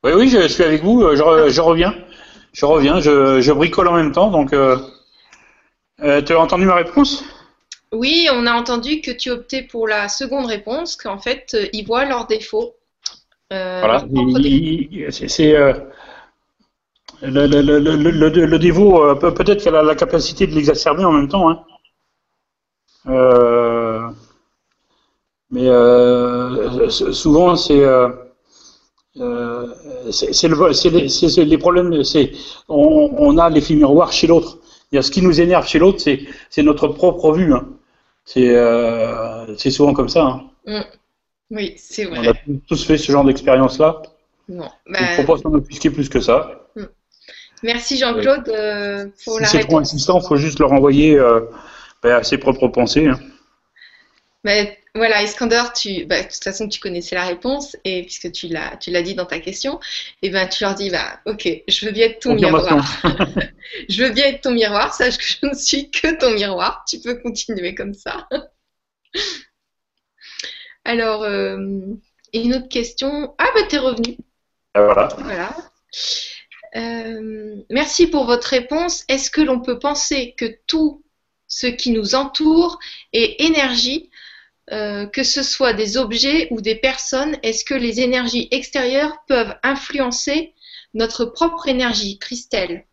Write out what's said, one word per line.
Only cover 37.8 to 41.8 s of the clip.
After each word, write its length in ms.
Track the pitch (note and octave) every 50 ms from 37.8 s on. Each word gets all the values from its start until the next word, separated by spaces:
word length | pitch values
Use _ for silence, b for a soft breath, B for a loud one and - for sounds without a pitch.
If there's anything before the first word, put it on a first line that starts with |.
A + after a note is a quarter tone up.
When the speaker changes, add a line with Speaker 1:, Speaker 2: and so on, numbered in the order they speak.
| _ _ _ _ _ _ _ _ _
Speaker 1:
C'est, 300 | - - B2+ B2+ B2 A#2+
euh, 1040 | A#2+ A#2+ A#2 A#2 A#2 A#2+ A2+ A#2 A#2 A2 A2+ A2+ A2+ A2+ A2+ A2 A2+ A#2 A2+ G#2+
c'est 140 | - - C#3
souvent 240 | B2+ - C#3+ C#3+ C3
comme 160 | - B2+ -
ça, 140 | - E3+ D#3
hein. 180 | C3 B2 C3 - - _ _ _
Speaker 2:
Mm. 140 | - G#3+ G#3 - - _ _ _ _ _ _ _ _ _ _ _ _
Oui, 240 | A3 G#3+ G3+ F3 -
c'est 280 | -